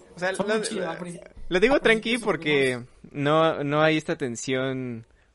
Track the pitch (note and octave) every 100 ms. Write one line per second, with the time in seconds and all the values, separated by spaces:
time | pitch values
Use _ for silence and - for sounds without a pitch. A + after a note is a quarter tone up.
0 | - - F3+ F#3 G3+ A3 G#3 G#3+ F3 E3
1 | F3 E3+ - - - F3+ A3 C#4+ A#3 A3
2 | A3+ A#3+ A3 D#3+ D3+ C#3+ C3+ B2 A#2+ -
3 | - - C#3+ D#3 D#3+ A#2+ C#3+ D3+ D#3+ D#3
4 | D3+ E3 C3+ A#2 - C3 C3 C3 B2+ A#2
5 | - _ _